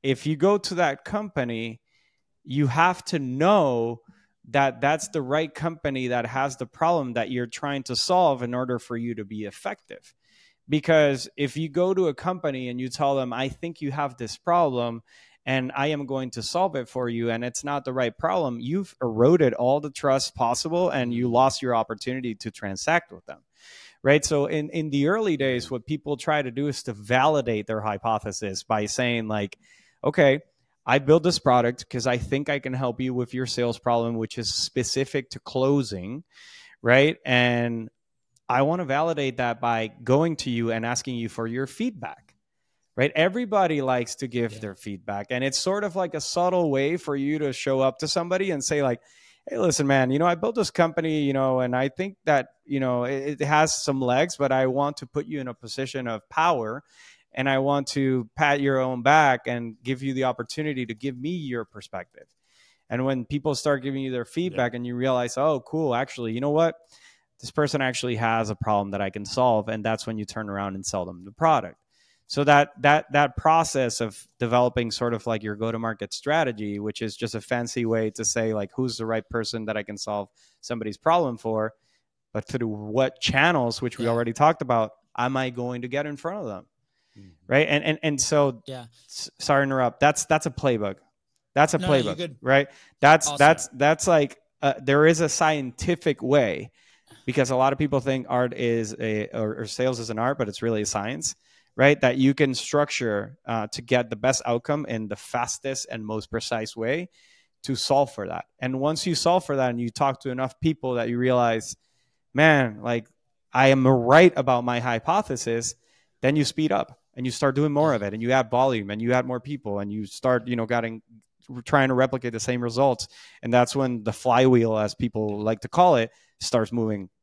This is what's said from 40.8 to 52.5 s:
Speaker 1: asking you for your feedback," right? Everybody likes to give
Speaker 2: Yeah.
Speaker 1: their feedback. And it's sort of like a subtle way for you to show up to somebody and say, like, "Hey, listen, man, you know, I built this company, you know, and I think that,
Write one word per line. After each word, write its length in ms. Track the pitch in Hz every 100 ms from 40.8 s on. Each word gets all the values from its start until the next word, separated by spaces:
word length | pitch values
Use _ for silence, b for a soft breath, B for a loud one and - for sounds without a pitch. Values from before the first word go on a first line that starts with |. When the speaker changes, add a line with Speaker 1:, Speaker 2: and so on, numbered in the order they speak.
Speaker 1:
asking 320 | 117 123 - 120
you 140 | 113
for 160 | - 113
your 200 | 120 131
feedback," 720 | - 240 202 87 - _ _ _ _ _ _ _ -
right? 140 | 139 156
Everybody 640 | 170 208 240 208 180 151
likes 340 | 131 127 120 -
to 120 | 131
give 240 | 120 117
Speaker 2:
Yeah. 60 | 107
Speaker 1:
their 160 | 107
feedback. 540 | 95 107 98 92 101 104
And 120 | 123
it's 160 | 135 135
sort 260 | 185 196
of 120 | 208 175
like 160 | 180
a 80 | 156
subtle 500 | - - 180 180 165
way 280 | 135 139 170
for 180 | - 143
you 220 | 139 151
to 160 | 147
show 260 | 127 - 135
up 180 | 135 131
to 60 | 156
somebody 420 | 185 170 185 196
and 120 | 156
say, 200 | 131 147
like, 180 | 139 120 b b b b b
"Hey, 80 | -
listen, 300 | 185 151 139
man, 240 | 139 127
you 80 | 135
know, 80 | 175
I 80 |
built 200 | 170 208 233
this 140 | 190
company, 520 | - 165 160 160 156
you 100 | 143
know, 280 | 135 135 127
and 140 | 127
I 140 | 127 135
think 300 | - 196 190 -
that, 220 | 147 -